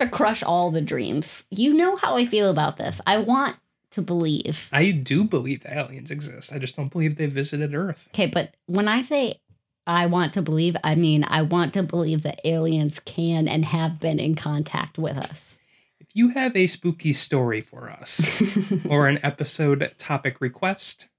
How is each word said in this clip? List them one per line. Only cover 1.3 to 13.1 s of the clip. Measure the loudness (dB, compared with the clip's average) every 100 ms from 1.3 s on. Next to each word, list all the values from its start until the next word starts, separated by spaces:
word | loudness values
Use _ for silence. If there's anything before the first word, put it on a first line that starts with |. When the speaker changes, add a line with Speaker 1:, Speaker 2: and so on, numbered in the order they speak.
| -8 -10
Speaker 1:
You | 0 4
know | 6 4 2
how | 0 0
I | 2
feel | 2 4
about | 4 0 -2
this. | -6 -4 0
I | 2
want | 2 2 0 -4 _ _ _
to | -8
believe. | -2 0 2 0 -2 -8 -2
Speaker 2:
I | 2 2
do | 2 0 2
believe | 2 2 -2 -6
that | -6 -8
aliens | -8 -10 -10
exist. | -10 -10 -10 -10
I | -8
just | -8 -6
don't | -6
believe | -2 -2 0
they | -2
visited | -2 -4 -4 -4
Earth. | -2 -4 -6 -10
Speaker 1:
Okay, | -2 0
but | 0 -4 _ -4
when | 0 2
I | 0
say | 0 0 0 -4 _ _ _ _ 0
I | 2 4
want | 2 0
to | 0
believe, | 0 0 0 0
I | 0 2
mean | 4 4 2
I | 2
want | 2 2 0 0
to |
believe | -2 -2 0 0
that | -2 -4
aliens | -2 0 2 2 0 -2
can | -10